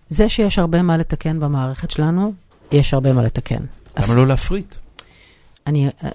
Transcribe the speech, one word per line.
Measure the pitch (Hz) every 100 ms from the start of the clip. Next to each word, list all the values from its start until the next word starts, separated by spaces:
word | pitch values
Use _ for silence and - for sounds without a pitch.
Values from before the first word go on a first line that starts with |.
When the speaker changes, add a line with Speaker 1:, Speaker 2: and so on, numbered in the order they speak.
| -
Speaker 1:
זה | 151 -
שיש | - 208 -
הרבה | 165 170
מה | 175 165
לתקן | 160 151 160 160
במערכת | 147 139 131 131 165
שלנו, | - 156 175 208 196 _ _ -
יש | 143 139
הרבה | 139 135
מה | 131
לתקן. | 117 - - 117 - - - -
Speaker 2:
למה | 101
Speaker 1:
אפ- | 120
Speaker 2:
לא | 131
להפריט? | 127 - 190 - - - - - - - _ _ _ -
Speaker 1:
אני, | 147 139
אה, | - -